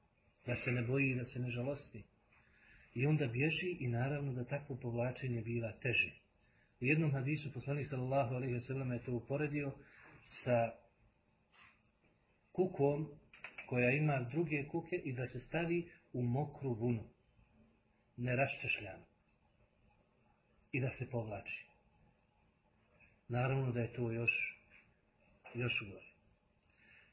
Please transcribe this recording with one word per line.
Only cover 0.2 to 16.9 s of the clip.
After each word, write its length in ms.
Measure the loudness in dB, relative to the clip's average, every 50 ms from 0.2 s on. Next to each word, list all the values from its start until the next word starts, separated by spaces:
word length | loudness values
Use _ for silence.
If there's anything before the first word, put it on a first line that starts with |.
| _ _ _ _ -4
Da 100 | -4 -2
se 160 | -2 0 0
ne 100 | 0 2
boji, 340 | 2 2 2 2 4 2 2
da 80 | 0 -2
se 160 | -4 -4 -4
ne 100 | -4 -2
žalosti. 540 | -2 -2 -2 -2 -4 -4 -8 -12 -16 -18 -18 -20 _ _ _ _ _ -20 _ _ -20 -20 -20 -20 -20 -20 -18 -8 -2
I 100 | 2 4
onda 220 | 4 4 4 2
bježi 500 | 2 2 2 2 2 2 0 -2 -2 -2 -2
i 80 | 0
naravno 460 | 0 2 2 2 0 0 0 -2 -2 -2
da 100 | -4 -4
takvo 320 | -2 -4 -4 -4 -6 -6
povlačenje 680 | -6 -4 -2 0 0 0 0 -2 -4 -2 -2 -2 -2
biva 300 | -2 -2 -2 -2 -2 -4
teže. 400 | -4 -4 -2 0 2 2 0 0 -4 -12 _ _ _ _ _ _ _ _ _ _ _ 0
U 40 | 2
jednom 260 | 4 4 4 4 4
hadisu 420 | 2 2 0 0 -2 -2 -2 -6 -6
poslanik 320 | -6 -4 -2 -2 -2 -2 -4
sallallahu 460 | -4 -2 0 2 2 2 2 2 0
alejhi 180 | -2 -2 -2 -2
ve 80 | -2
sellem 300 | -2 -4 -4 -4 -2 -2
je 120 | -4 -4 -2
to 100 | -2 -4
uporedio 600 | -2 -2 -2 0 0 0 0 0 -2 -2 -4 -4 -8 -12 -20 -20 -20 -20 -20 -20 -16 -12 -8 -6 -2 2
sa 280 | 4 6 6 4 2 0 -6 -16 _ _ _ _ _ _ _ _ _ _ _ _ _ _ -20 -20 -20 -20 _ _ _ _ _ _ _ _ _ _ _ _ _ _ _
kukom 560 | 0 2 2 2 4 4 4 4 4 2 -2 -6 -8 -14 -20 -20 -18 -16 -16 -14 -14 -14 -6
koja 240 | 0 2 4 6 6
ima 360 | 6 6 6 4 4 2 0 0
druge 360 | 0 0 2 2 0 -2 -2
kuke 280 | -2 -4 -4 -2 -2 -4
i 180 | -2 -2 -2 -4
da 120 | -2 -2
se 140 | -4 -4 -6
stavi 500 | -6 -4 -2 0 0 2 0 0 -2 -4 -10 -20 _ _ -2
u 100 | 0 2
mokru 500 | 2 2 2 0 -2 -4 -4 -4 -2 0
vunu, 300 | 2 2 2